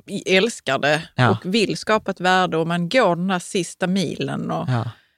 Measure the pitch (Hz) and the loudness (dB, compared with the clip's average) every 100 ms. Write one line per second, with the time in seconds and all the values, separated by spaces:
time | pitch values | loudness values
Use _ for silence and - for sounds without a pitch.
0 | - 190 - 190 226 - - 135 143 151 | -10 -6 2 2 2 -2 -4 0 0 0
1 | - - 120 113 180 220 190 151 - 214 | -2 0 2 2 0 0 0 -2 0 0
2 | - 190 180 185 180 160 165 175 170 254 | -2 -2 2 2 2 0 0 0 0 2
3 | 208 170 185 185 - 196 165 - 180 196 | 4 2 0 -4 -2 -4 -4 -4 -2 0
4 | 160 - 135 143 165 - - 123 113 - | -2 -2 -6 -4 -4 -4 -2 -2 -2 -8
5 | _ | _